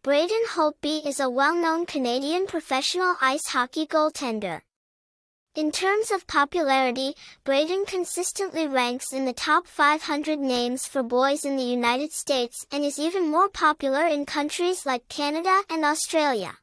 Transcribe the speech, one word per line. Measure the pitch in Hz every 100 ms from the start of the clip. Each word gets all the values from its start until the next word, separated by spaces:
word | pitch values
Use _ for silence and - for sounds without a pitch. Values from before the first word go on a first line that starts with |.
Braden | 269 285 349 440 453
Holtby | 339 302 - 294 311
is | 294 269
a | 262
well-known | 247 277 339 330 320
Canadian | 349 294 247 247 277 349 381
professional | 330 - 262 - 359 370 349
ice | 262 285 -
hockey | 269 247 320
goaltender. | 311 320 302 - 262 220 196 160 _ _ _ _ _ _ _ _ _ -
In | 302
terms | 302 381 415 440
of | 381 -
popularity, | 294 285 359 285 269 262 240 269 311 - -
Braden | - 269 311 381
consistently | 403 370 339 - 359 - 381 320 302
ranks | 269 240 247 -
in | 262
the | 262
top | 240 - 320 349
five | - 294 208
hundred | - 294 302 302
names | 277 247 240 254 -
for | 277
boys | 240 247 269 294
in | 285 269
the |
United | 247 247 240 254 302
States | - - 269 240 - -
and | 285
is | 285 277
even | 311 381 320
more | 311 392
popular | - 311 311 269 269 339
in | 294
countries | 285 302 294 - 359 370 277
like | 247 _
Canada | - 294 311 359 381 392
and | 320
Australia. | 302 311 - 320 294 233 175 -